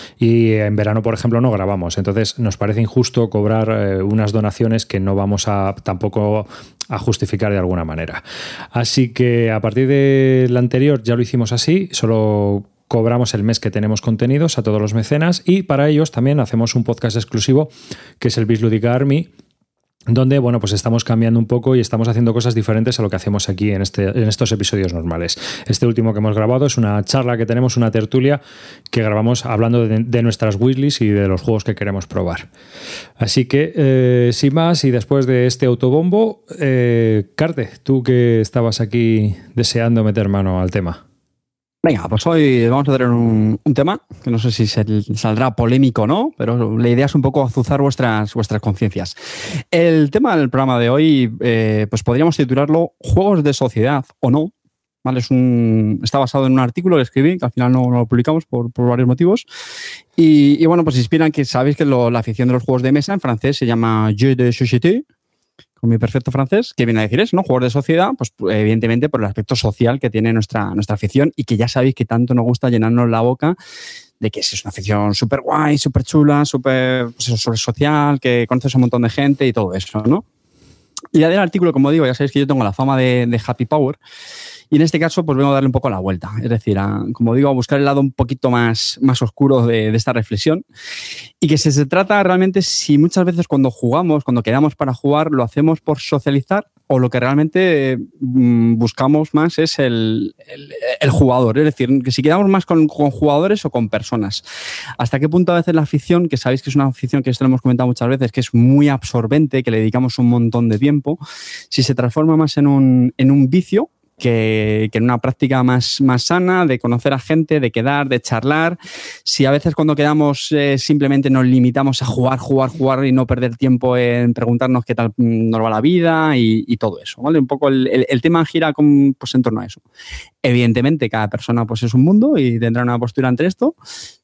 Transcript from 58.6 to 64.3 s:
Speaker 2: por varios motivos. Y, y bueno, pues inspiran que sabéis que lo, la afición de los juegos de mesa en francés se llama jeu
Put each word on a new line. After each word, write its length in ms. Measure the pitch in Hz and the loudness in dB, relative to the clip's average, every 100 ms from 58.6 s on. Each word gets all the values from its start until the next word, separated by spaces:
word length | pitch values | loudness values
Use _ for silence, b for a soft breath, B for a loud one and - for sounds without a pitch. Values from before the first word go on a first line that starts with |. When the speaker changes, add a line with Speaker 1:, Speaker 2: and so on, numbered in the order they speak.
| 120 | -4
Speaker 2:
por 180 | - 123 | -2 0
varios 180 | 123 123 | 2 2
motivos. 380 | 127 175 226 - B B B B B _ - | 2 2 0 -4 B B B B B _ 2
Y, 420 | 160 151 143 147 | 6 6 6 4
y 60 | 160 | 4
bueno, 180 | 175 | 2
pues 140 | 160 127 | 2 0
inspiran 340 | 117 160 156 | 2 2 2
que 140 | 151 135 | 0 -2
sabéis 320 | 127 135 143 | 0 0 0
que 80 | 147 | 0
lo, 240 | 127 120 | 2 2
la 80 | 120 | 0
afición 300 | 113 110 123 | -4 -2 0
de 80 | 123 | 0
los 80 | |
juegos 180 | 120 127 | 0 0
de 120 | 131 | 2
mesa 200 | 147 143 | 0 0
en 60 | 196 | -4
francés 380 | 131 113 135 143 | -2 -2 -2 -2
se 100 | 123 | 0
llama 440 | 117 113 110 107 104 | 0 0 0 0 2
jeu 180 | 135 | 2